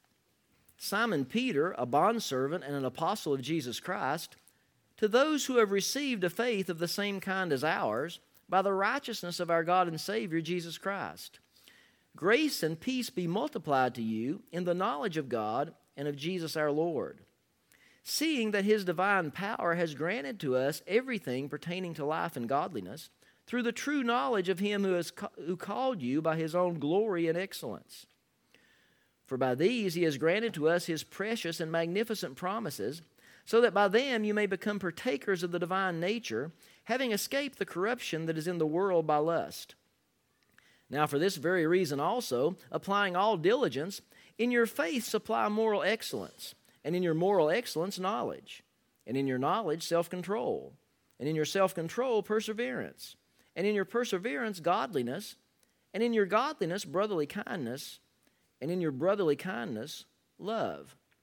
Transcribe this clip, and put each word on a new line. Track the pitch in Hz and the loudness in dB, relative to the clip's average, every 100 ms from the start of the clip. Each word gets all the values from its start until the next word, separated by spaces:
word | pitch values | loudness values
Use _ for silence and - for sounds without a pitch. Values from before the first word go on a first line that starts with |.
| _ _ _ _ _ _ - _ | _ _ _ _ _ _ -20 _
"Simon | - 202 233 165 | -4 0 2 0
Peter, | 131 220 262 151 165 - | 0 0 0 2 0 0
a | 123 | 0
bondservant | 143 185 233 - 131 135 170 | 4 4 2 0 0 0 -2
and | 135 143 | -4 -4
an | |
apostle | 131 131 165 214 160 | -4 -2 -2 -2 0
of | 135 | -2
Jesus | 131 165 123 110 | 0 -4 -4 -6
Christ, | - 202 139 160 - - _ _ _ _ _ - | -6 -4 -2 -2 -6 -16 _ _ _ _ _ -2
to | 214 | 2
those | 226 302 302 - | 4 4 2 2
who | 247 | 4
have | 214 | 4
received | 196 190 269 285 233 | 4 0 -2 -2 0
a | 175 | 0
faith | - 240 214 185 | 0 0 0 0
of | 165 | -2
the | 170 | -2
same | - 202 196 | -2 -2 -2
kind | - 190 185 | -2 -2 0
as | 139 | 2
ours, | 151 202 147 110 160 - _ _ - | 2 2 0 0 -4 -8 _ _ 0
by | 185 | 2
the | 196 | 4
righteousness | 190 202 269 262 220 175 170 | 2 2 0 -4 -6 -6 -4
of | 170 | 2
our | 165 | 2
God | 165 180 180 | 4 4 4
and | 160 | 0
Savior, | - 214 208 160 | -4 -4 -2 -2
Jesus | 160 180 170 151 | -2 -4 -4 -8
Christ. | 190 196 107 82 - - _ _ - - _ _ _ - | -6 -6 -6 -10 -16 -20 _ _ -20 -20 _ _ _ -2
Grace | 170 240 311 - | 2 4 4 2
and | 160 160 | -2 -2
peace | - 254 226 | -2 -2 -2
be | - 175 | -2 0
multiplied | 185 294 214 156 135 127 | 0 -2 -4 0 2 2
to | 120 | 0
you | 110 110 120 185 - | -2 -2 -2 -6 -8
in | 165 | -4
the | 175 | -2
knowledge | 175 196 285 240 156 | 0 0 -2 -2 -4
of | 135 | -2
God | 117 107 117 160 - _ - | -2 0 -2 -4 -8 _ -8
and | 147 | -6
of | 143 | -4
Jesus | 156 185 160 156 | -4 -4 -4 0
our | 151 | 0
Lord, | 147 170 151 80 - - _ _ _ _ _ _ _ | 2 0 0 -4 -8 -20 _ _ _ _ _ _ _
seeing | - - 311 294 220 | -6 -2 0 2 2
that | 202 | 2
his | 202 214 | 4 4
divine | 185 165 190 196 156 | 4 2 4 4 2
power | - 196 233 170 | -4 -4 -2 0
has | 170 170 | 2 0
granted | 143 160 226 277 220 | -2 -4 -4 -6 -4
to | 147 127 | 0 2
us | 135 156 - | 2 -2 0
everything | 208 262 226 - 127 139 | 0 0 -4 -4 -4 -4
pertaining | 147 165 180 180 | -8 -6 -6 -6
to | 160 | -4
life | 147 160 170 143 | -2 -2 -2 -4
and | 120 | 0
godliness, | 139 185 139 90 139 - _ _ _ - | 0 0 -4 -8 -10 -16 _ _ _ -6
through | 247 | -2
the | 226 | -2
true | - 180 - | -2 -2 0
knowledge | 240 240 269 220 180 | 2 2 2 2 2
of | 180 | 0
him | 202 208 | 0 2
who | 196 | 2
has | 175 160 | 2 0
ca-, | - 208 - | -6 -10 -8
who | 143 180 | -6 -6
called | - 226 262 226 | -4 -2 -2 0
you | 123 139 | 0 0
by | 160 160 | 2 0
his | 160 | 0
own | 175 180 170 | 2 0 0
glory | 143 185 220 175 170 | 2 2 2 2 0
and | 165 | 0
excellence. | 190 - - 92 - - - _ _ _ _ _ _ _ _ _ _ _ _ | -4 -6 -8 -10 -12 -20 -20 _ _ _ _ _ _ _ _ _ _ _ _
For | 131 | 0
by | 131 127 | 2 4
these | 180 247 196 | 2 2 0
he | 170 | 2
has | 165 139 | 2 2
granted | 156 196 233 | 2 2 0
to | 160 151 | 0 2
us | 175 175 | 2 0
his | 160 | -4
precious | - - 202 226 170 165 | -6 -6 -4 -2 -4 -4
and | 160 | -2
magnificent | 165 165 185 226 214 175 135 | 0 0 0 -2 -4 -6 -6
promises, | 180 214 202 - 101 160 160 _ - - | -4 -4 -4 -4 -6 -6 -12 _ -20 -20
so | - 226 | 2 6
that | 240 | 6
by | 190 202 | 6 4
them | 208 277 240 | 4 2 0
you | 214 | 2
may | 208 208 | 2 0
become | 190 214 208 | 0 -2 -2
partakers | 185 165 247 277 - 185 | -4 -4 -4 -2 0 0
of | 175 | 0
the | 175 | -2
divine | 170 190 190 165 | -2 0 0 0
nature, | 175 233 - 110 151 - - - | 0 -2 -4 -4 -6 -10 -20 -16
having | - 247 262 | -2 0 2
escaped | 202 - 277 285 - | 0 0 -2 -2 -4
the | 190 | -6
corruption | 170 196 247 - 160 160 | -2 -2 -2 -4 -2 -2
that | 160 | -2
is | 156 | -2
in | 175 | 0
the | 156 | 2
world | 160 196 175 | 2 4 4
by | 156 151 | 4 4
lust. | 156 165 80 - - - _ _ _ _ _ _ _ _ _ _ _ | 4 2 -2 -8 -16 -20 _ _ _ _ _ _ _ _ _ _ _
Now | 139 151 | 0 2
for | 143 | 2
this | 185 185 | 2 2
very | 147 185 156 | 0 2 4
reason | 185 170 139 | 4 2 0
also, | 156 247 233 120 147 - - | 0 0 0 2 2 0 -6
applying | 139 185 202 202 175 | -6 0 2 2 2
all | 208 196 | 2 2
diligence, | 160 254 202 123 170 - - - - - | 2 4 2 0 -6 -8 -16 -20 -18 -2
in | 233 | 2
your | 240 226 | 4 2
faith | - 330 277 | 2 -2 -2
supply | 220 214 - 226 214 | -2 -2 0 0 2
moral | 214 220 202 | 2 2 2
excellence, | 160 220 - 120 87 - - - _ _ | 2 0 -4 -6 -8 -12 -16 -16 _ _
and | 139 | -4
in | 175 | 0
your | 180 | 2
moral | 160 180 202 151 | 2 4 4 4
excellence | 190 - 151 185 196 | 2 -2 -4 -4 -4
knowledge, | 185 233 196 67 - - - _ _ _ - | -4 -2 -4 -6 -12 -20 -20 _ _ _ -6
and | 131 | -2
in | 135 | 0
your | 127 | 0
knowledge | 139 196 196 160 | 2 0 0 -4
self-control, | - 170 165 180 165 208 247 85 67 - _ _ _ - | 0 0 0 -4 -4 -2 -2 -4 -6 -16 _ _ _ -6
and | 135 | -2
in | |
your | 156 | 0
self-control | 147 196 190 175 165 - 262 220 | 0 2 2 2 -4 -2 0 0
perseverance, | - 214 220 214 247 240 87 - - - _ _ _ - | 2 -2 -2 -4 -4 -4 -8 -12 -18 -20 _ _ _ -2
and | 196 | 0
in | |
your | 208 | 2
perseverance | 190 233 240 190 214 277 226 180 | 0 0 0 -2 -2 -4 -4 -2
godliness, | 165 190 262 160 120 147 - - _ _ _ _ _ | 2 2 2 -2 -2 -4 -8 -16 _ _ _ _ _
and | 196 | -2
in | 240 | 2
your | 226 196 | 4 4
godliness | 214 277 302 175 190 | 4 2 0 -2 -2
brotherly | 131 156 214 185 147 | -2 0 0 0 -2
kindness, | 202 - 190 120 131 - - _ _ _ _ _ _ | -4 -6 -4 -4 -6 -8 -16 _ _ _ _ _ _
and | 139 | -4
in | 180 | -2
your | 165 | -2
brotherly | 131 170 202 170 147 | 0 2 2 2 2
kindness | 185 117 120 110 143 - - _ _ _ | -2 -6 -6 -6 -8 -12 -16 _ _ _
love. | 180 220 120 73 71 - _ _ | -6 -2 -4 -4 -12 -20 _ _